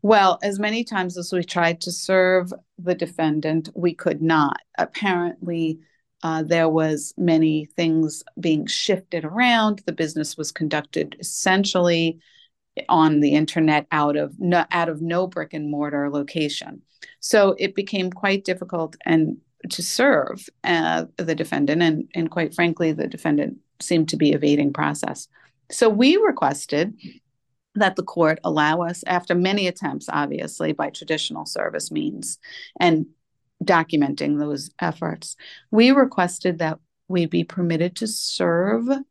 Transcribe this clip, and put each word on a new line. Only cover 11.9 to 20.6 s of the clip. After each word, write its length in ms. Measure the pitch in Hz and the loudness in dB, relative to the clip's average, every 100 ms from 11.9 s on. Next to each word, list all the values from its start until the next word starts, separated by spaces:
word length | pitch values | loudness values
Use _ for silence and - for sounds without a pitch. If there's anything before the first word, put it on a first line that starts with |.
| 170 165 165 _ _ _ _ _ - - | 4 2 -2 _ _ _ _ _ -12 0
on 300 | 165 156 151 | 4 6 6
the 140 | 147 147 | 4 4
internet 500 | 156 170 156 151 143 | 2 2 2 2 0
out 260 | 156 147 147 | 0 0 0
of 200 | 147 139 | -4 -4
no, 260 | 180 175 156 | 0 2 2
out 180 | 175 165 | 0 -2
of 100 | 151 | -2
no 260 | 165 170 185 | -2 -2 -2
brick 260 | 180 156 | -6 -10
and 160 | 156 147 | -8 -6
mortar 400 | 147 147 143 143 | -4 -4 -2 -2
location. 720 | 143 143 170 147 143 - - _ _ - _ | -4 -6 -4 -4 -6 -12 -18 _ _ -20 _
So 360 | - 220 196 - | 2 4 4 2
it 160 | 196 196 | -2 -4
became 360 | 202 202 185 | -6 -4 -4
quite 320 | 180 196 196 | -2 -2 -2
difficult 540 | 196 185 180 175 160 - - | -2 -6 -4 -6 -6 -6 2
and 320 | 165 156 - _ _ 180 | 4 2 -2 _ _ -12
to 140 | - | -8
serve, 680 | 175 - 269 160 135 - - _ | -6 2 4 4 0 -8 -14 _